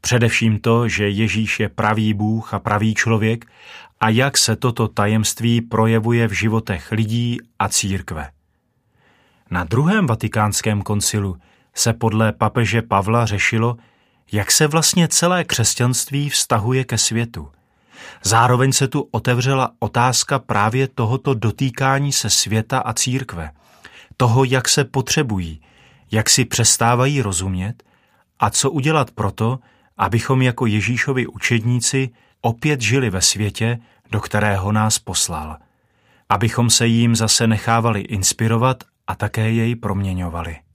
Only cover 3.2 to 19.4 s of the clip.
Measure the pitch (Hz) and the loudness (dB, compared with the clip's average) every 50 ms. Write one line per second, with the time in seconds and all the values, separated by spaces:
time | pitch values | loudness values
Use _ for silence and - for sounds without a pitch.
3.2 | 107 110 113 117 - _ _ - - - - - - - _ _ - 110 110 117 | 2 0 0 -2 -6 _ _ -20 -20 -20 -20 -20 -20 -20 _ _ 0 2 4 4
4.2 | 135 143 - - - - 110 - - 127 117 - 113 104 - - 104 104 110 110 | 2 2 2 0 0 0 0 0 0 -2 0 0 -2 -2 0 0 0 2 2 2
5.2 | 107 - - - 113 117 117 117 117 117 - 113 113 113 113 113 107 117 120 120 | 0 0 -4 -2 0 2 2 2 0 0 0 2 2 4 2 2 2 2 2 2
6.2 | 117 110 101 - 110 117 107 113 110 - 98 85 - - 110 110 110 107 113 120 | 2 0 0 -2 -2 0 0 0 -2 -4 -8 -8 -6 -4 -2 -2 -2 0 -2 -2
7.2 | 120 120 120 - - _ _ _ 98 92 - - - 98 95 95 - - 90 78 | -2 -2 -4 -6 -10 _ _ _ -4 -2 -2 -2 -2 -2 -4 -4 -6 -8 -10 -10
8.2 | 76 - _ _ _ _ _ _ _ _ _ _ _ _ _ _ _ _ _ _ | -10 -12 _ _ _ _ _ _ _ _ _ _ _ _ _ _ _ _ _ _
9.2 | _ _ _ _ _ _ 87 87 87 80 117 127 147 170 208 220 190 127 113 - | _ _ _ _ _ _ -6 -6 -4 -2 0 0 2 2 2 2 2 2 0 0
10.2 | - 123 - 113 107 104 101 - - 110 107 104 98 - 107 104 98 - - 107 | -2 -2 0 2 0 2 0 -2 -2 0 -2 -2 -2 -2 -2 -2 -2 -2 -2 -2
11.2 | 101 98 90 - _ _ _ _ _ _ _ - - 117 113 117 117 113 104 110 | -4 -4 -8 -12 _ _ _ _ _ _ _ -2 0 0 0 2 0 0 2 2
12.2 | 113 107 - - 110 107 - 127 113 98 104 117 113 - 104 98 95 101 113 120 | 2 2 2 0 -2 0 2 0 0 2 0 -2 0 2 0 0 2 2 2 2
13.2 | 117 107 104 98 - - - 113 110 120 120 117 _ _ _ _ _ _ _ _ | 2 0 0 0 0 0 0 0 0 0 -2 -6 _ _ _ _ _ _ _ _
14.2 | _ _ - 104 98 - - - 156 147 151 165 151 - - 185 170 160 - - | _ _ -4 -2 0 0 2 2 2 2 2 0 0 2 2 2 2 2 2 0
15.2 | 170 175 180 180 175 180 - - 113 - - - 123 123 123 - - - 139 143 | 2 2 2 0 -2 -2 0 0 0 0 2 0 0 0 0 -2 -4 -4 -4 -4
16.2 | 147 143 - - - - 139 110 101 120 131 131 127 - 120 110 - - 110 113 | -4 -2 -2 -2 0 0 0 0 0 0 0 -2 -2 -2 -2 -2 -2 0 0 -2
17.2 | 117 117 117 80 73 73 _ _ _ _ _ _ _ _ - - - - - - | -4 -4 -8 -14 -14 -14 _ _ _ _ _ _ _ _ -20 -20 -20 -20 -20 -8
18.2 | - - 113 113 120 123 123 120 131 135 127 - 139 135 - 147 139 - - 110 | -4 2 4 4 6 6 4 4 4 2 2 2 0 0 -2 -4 -4 -4 -6 -4
19.2 | 117 127 123 120 | 0 0 0 0